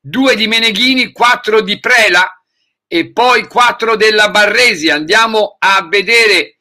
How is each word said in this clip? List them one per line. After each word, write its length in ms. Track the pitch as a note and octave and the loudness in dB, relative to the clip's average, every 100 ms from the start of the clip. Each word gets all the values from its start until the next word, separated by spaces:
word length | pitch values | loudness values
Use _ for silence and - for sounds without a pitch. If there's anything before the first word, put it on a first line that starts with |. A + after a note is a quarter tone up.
due 360 | C3+ A3+ C4 A#3+ | -10 -2 0 0
di 100 | G#3+ | -2
Meneghini, 640 | A3+ A3+ G#3 B3 C4 A#3+ | -2 -2 -2 -2 -2 -4
quattro 500 | - A#3 A#3+ - A3 | 0 0 0 0 -2
di 180 | G3 G3+ | -2 -6
Prela 500 | A3+ B3 G#3+ F3 F#3 - _ _ _ _ _ | 0 2 2 2 0 -4 _ _ _ _ _
e 260 | E3+ E3 | -6 -4
poi 340 | - A#3+ B3 A3 | 0 2 0 -2
quattro 500 | A3 A#3+ A3 A3+ A3 | 0 0 0 -2 0
della 340 | A3 G#3+ G#3+ | 2 2 0
Barresi. 600 | G3 G#3 G#3+ B3 F#3 D#3 | 2 0 2 0 0 -2
Andiamo 680 | D3+ D#3 G#3+ A3+ A3 G#3 _ | -2 0 0 0 0 -4 _
a 280 | F#3+ G3 E3+ | 0 0 0
vedere 720 | G3+ G3 A#3 A3+ F#3 B2+ _ | -4 0 2 2 0 -2 _